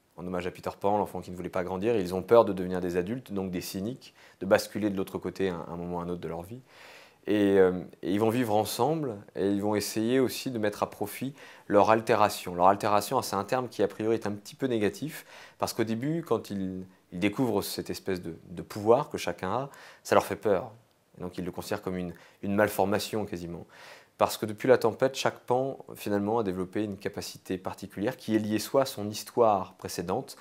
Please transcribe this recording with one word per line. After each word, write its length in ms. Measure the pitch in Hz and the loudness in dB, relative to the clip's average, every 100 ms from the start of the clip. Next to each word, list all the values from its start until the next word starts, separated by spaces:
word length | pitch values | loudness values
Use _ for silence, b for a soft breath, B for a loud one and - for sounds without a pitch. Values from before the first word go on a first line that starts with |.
| _ - | _ -14
En 100 | 90 | -8
hommage 180 | 90 90 | -6 -6
à 60 | |
Peter 200 | - 92 - | -8 -10 -4
Pan, 200 | 101 104 | 0 0
l'enfant 240 | 90 90 | 0 -6
qui 100 | 90 | -10
ne 60 | 90 | -10
voulait 100 | 90 | -6
pas 160 | 95 | -4
grandir, 320 | 90 92 110 117 | -4 -2 0 0
et 60 | |
ils 120 | 90 | 0
ont 80 | 92 | -4
peur 220 | 90 117 | 6 8
de 80 | 104 | 8
devenir 300 | 95 90 92 | 2 -2 -2
des 160 | 90 90 | 0 -2
adultes, 340 | 90 127 127 | -2 -6 -8
donc 180 | 98 95 | -6 -4
des 120 | 90 | -6
cyniques, 520 | - 98 104 131 - B B B | -6 -6 -6 -8 -16 B B B
de 40 | 92 | 2
basculer 440 | 104 - 110 104 | 2 2 -4 -2
de 80 | 98 | -2
l'autre 220 | 92 92 | -4 -6
côté 280 | 92 85 95 | -8 -2 -2
à 80 | 85 | -2
un, 120 | - | -8
un 80 | 85 | -8
moment 220 | 87 87 | -6 -6
ou 0 | |
à 20 | |
un 60 | 87 | -6
autre 100 | 87 | -8
de 80 | 80 | -8
leur 140 | 82 | -10
vie. 180 | 87 123 - B B B B B - | -10 -16 -18 B B B B B 0
Et, 320 | 104 101 98 | 4 6 8
euh, 240 | 92 90 - - | 6 4 -6 -8
et 100 | 78 | -2
ils 80 | 101 | 2
vont 100 | 113 | 2
vivre 260 | 120 117 107 | 2 2 0
ensemble, 600 | 98 - 127 160 139 101 - - | 0 0 0 0 -4 -8 -12 -2
et 160 | 98 | 0
ils 100 | 101 | 0
vont 140 | 104 107 | 0 0
essayer 440 | - 110 110 131 | -2 -2 0 2
aussi 300 | 120 - 139 | 2 -2 -6
de 80 | 117 | -2
mettre 240 | 104 - | -2 -2
à 80 | 98 | -4
profit 460 | - 104 - 131 - B B B | -4 -8 -6 -8 -10 B B B
leur 240 | 101 98 | 4 6
altération. 640 | 113 113 107 104 - - 87 | 4 4 4 4 2 -6 6
Leur 120 | 92 | 6
altération, 540 | 101 110 104 - 131 | 6 4 2 2 0
c'est 140 | - 98 | 0 -2
un 80 | |
terme 260 | 98 127 123 | 0 -2 -2
qui, 140 | - | 0
a 40 | 98 | -2
priori, 280 | - 110 113 | 0 0 0
est 100 | 104 | 0
un 60 | |
petit 240 | 104 - - | -6 -10 -6
peu 100 | 131 | -2
négatif, 600 | 113 101 - 147 - - B B B | 0 0 -2 -8 -10 -16 B B B
parce 140 | 98 | -6
qu'au 100 | - | -2
début, 400 | 110 113 139 165 156 | -2 -2 -2 -4 0
quand 240 | 113 107 | -2 -2
ils, 360 | 101 95 92 92 b b | -6 -6 -6 -12 b b
ils 80 | 90 | -2
découvrent 420 | 104 104 127 101 | 0 2 0 0
cette 300 | - - 87 | -2 -6 -8
espèce 300 | 90 - 92 | -8 -6 -6
de, 140 | 85 82 92 | -6 -14 -14
de 120 | 87 | -14
pouvoir 460 | 87 110 104 123 147 | -10 -6 4 4 4
que 100 | 92 | -6
chacun 320 | - 85 95 | -6 -6 -4
a, 180 | 113 143 B B B | -4 -6 B B B
ça 140 | - 101 | 4 4
leur 100 | - | 4
fait 120 | 98 | -4
peur. 340 | 110 92 - - _ _ _ - | 0 0 -2 -14 _ _ _ -12
Et 40 | |
donc 160 | 90 - | -12 -8
ils 80 | 87 | -8
le 60 | |
considèrent 320 | 90 - 104 | -8 -6 -6
comme 140 | 95 92 | -4 -6
une, 160 | 87 82 B B | -6 -10 B B
une 140 | 98 101 | -4 2
malformation 680 | 104 - 98 104 - 110 101 | 2 4 0 0 -2 -6 -6
quasiment. 420 | 87 85 82 - B B B B - | -8 -10 -12 -16 B B B B 0
Parce 200 | 104 - | 0 0
que 100 | 110 | -6
depuis 200 | 101 131 | -4 4
la 120 | 120 | 6
tempête, 360 | 113 104 131 - | 6 2 -2 0
chaque 260 | 117 - | -4 -4
Pan, 440 | - 123 135 - - - | -2 0 0 -6 -14 -10
finalement, 440 | 107 101 101 117 | -2 0 0 0
a 40 | |
développé 400 | 101 90 90 107 | 0 -2 -4 -4
une 140 | 107 95 | -4 -4
capacité 600 | 101 - - - - 92 | -8 -8 -12 -14 -8 -6
particulière 580 | 92 - 98 - 107 131 | -6 -10 -12 -6 -6 -4
qui 180 | - 110 | 0 0
est 40 | |
liée 200 | 107 107 | 2 -2
soit 220 | - 139 | 0 0
à 40 | 131 | 0
son 220 | - 104 | -2 -8
histoire 680 | 107 - - 113 98 92 - | -8 -6 2 4 4 0 -10
précédente, 600 | 95 - 87 110 135 - | -10 -8 -4 -4 -4 -16